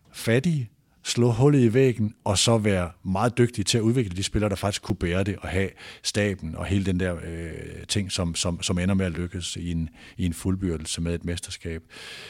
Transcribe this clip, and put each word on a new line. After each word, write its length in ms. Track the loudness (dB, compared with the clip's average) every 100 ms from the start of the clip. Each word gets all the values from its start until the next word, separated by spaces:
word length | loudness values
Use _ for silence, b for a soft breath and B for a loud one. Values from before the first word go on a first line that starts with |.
| _
fattige, 560 | -8 2 2 2 0 -2 _ _ _
slå 280 | -6 2 2
hullet 300 | 6 6 8
i 100 | 6
væggen, 400 | 6 4 4 -2 -2
og 140 | -2 2
så 200 | 4 4
være 340 | 4 2 0 -6
meget 340 | -4 0 2 4
dygtige 280 | 2 2 0
til 120 | 2
at 40 |
udvikle 360 | 2 2 0 -2
de 60 |
spillere, 260 | -2 0 0
der 60 | 0
faktisk 260 | -2 -2
kunne 140 | -4 -2
bære 280 | 0 0
det, 120 | 0 -4
og 120 | -4
have 200 | -2 -2 -4 B B
staben, 520 | -4 0 0 0 -6 -6
og 100 | -2
hele 200 | 0 2
den 140 | 0
der, 160 | 0 -4
øh, 360 | -6 -8 -8 -10 -12 -12 -4
ting, 240 | -4 -2
som, 240 | -2 -2 -2
som, 280 | -2 -2
som 160 | -2 0
ender 160 | 2 2
med 100 | 0
at 60 |
lykkes 440 | -2 -6 -6 -8 -6
i 160 | -4
en, 180 | -2 -4 B B B
i 80 | -4
en 80 |
fuldbyrdelse 680 | -2 -2 0 0 -4 -4 -4
med 140 | -2 -4
et 100 | -4
mesterskab. 580 | -6 -8 -12 -10 -10 -12 B B B B